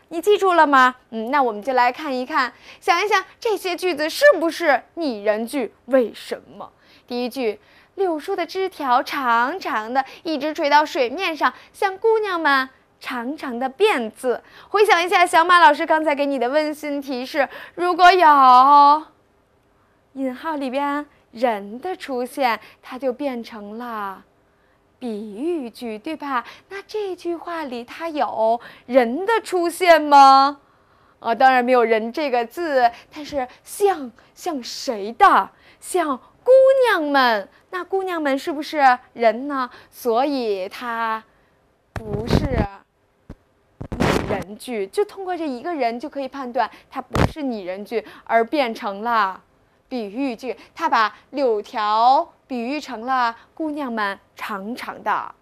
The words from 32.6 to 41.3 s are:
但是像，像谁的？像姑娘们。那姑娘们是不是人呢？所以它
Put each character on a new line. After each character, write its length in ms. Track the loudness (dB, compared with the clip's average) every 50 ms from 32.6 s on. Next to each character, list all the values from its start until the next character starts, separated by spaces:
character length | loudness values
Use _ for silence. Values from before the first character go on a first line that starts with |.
| -6 -2 2 2 2 2 0 -4 -14 _ -18
但 100 | -16 -14
是 200 | -8 -6 -6 -6 -8 -12 _ _
像， 440 | -18 -4 0 0 0 0 -2 -6 -14 -16 _ _ _ _
像 300 | -10 -8 -8 -8 -8 -10
谁 480 | -12 -14 -8 -8 -6 -6 -6 -8 -10
的？ 380 | 0 4 4 4 6 4 2 -2 _ _ _ -20 _ _
像 360 | -12 -4 -2 -2 -2 -2 -4 -8 -10 _ _ _ _
姑 80 | 6 6 8 8 6 6 4 2
娘 160 | 2 2 0 0
们。 460 | 0 2 2 4 2 2 0 -4 -8 _ _ _ _
那 120 | -12 -12 -8
姑 200 | -4 -4 -4 -4
娘 180 | -4 -6 -4
们 180 | -2 -2 -2 -2
是 100 | -4 -6
不 140 | -8 -8 -8
是 340 | -6 0 4 4 4 4 2 -2 _
人 380 | _ 0 0 0 0 0 -6 -6
呢？ 200 | -6 -6 -6 -8 -10 -18 -20 _
所 340 | _ -6 -4 -2 0 0 0
以 440 | 0 -2 -4 -2 -4 -4 -4 -6 -10
它 520 | -12 -12 -10 -8 -6 -6 -6 -6 -6 -8 -10 _